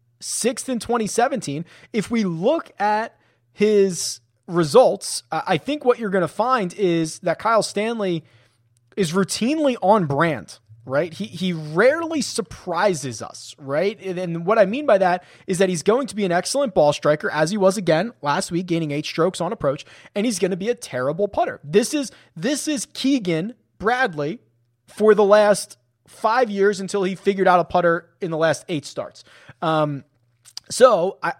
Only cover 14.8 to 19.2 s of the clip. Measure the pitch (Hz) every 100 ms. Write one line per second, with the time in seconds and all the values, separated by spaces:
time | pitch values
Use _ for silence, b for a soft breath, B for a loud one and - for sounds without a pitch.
14.8 | 294 202 185 180 B B B 180 190 180
15.8 | - 240 262 202 196 170 - 269 277 180
16.8 | 147 143 147 151 202 151 156 214 190 196
17.8 | 175 156 226 - 143 156 - 170 185 170
18.8 | 156 143 - -